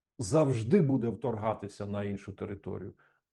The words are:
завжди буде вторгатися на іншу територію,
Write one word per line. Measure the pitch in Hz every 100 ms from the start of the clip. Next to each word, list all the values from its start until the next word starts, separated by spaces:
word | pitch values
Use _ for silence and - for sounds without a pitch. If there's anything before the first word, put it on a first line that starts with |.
| _ -
завжди | 92 156 135 117 113 196
буде | 139 131 113
вторгатися | 98 131 110 110 104 101 - 101
на | 101
іншу | 101 98 -
територію, | 95 98 98 95 98 98 - _ _ _